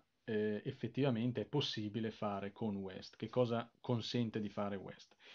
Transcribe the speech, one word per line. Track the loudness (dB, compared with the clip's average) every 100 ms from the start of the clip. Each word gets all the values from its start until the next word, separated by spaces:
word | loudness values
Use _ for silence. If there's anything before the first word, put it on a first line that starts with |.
| _ _
eh, | -2 2 2 2
effettivamente | -2 -4 -2 2 2 4 2 0
è | 0
possibile | 0 0 0 -2 0 -2
fare | 0 0 0 -4
con | -2 -2 0
west, | -4 -6 -10 -8
che | -2
cosa | 2 4 2 -2 _
consente | 0 0 2 0 2 0
di | -2
fare | -2 -2 -2
west. | -6 -12 -16 _ -20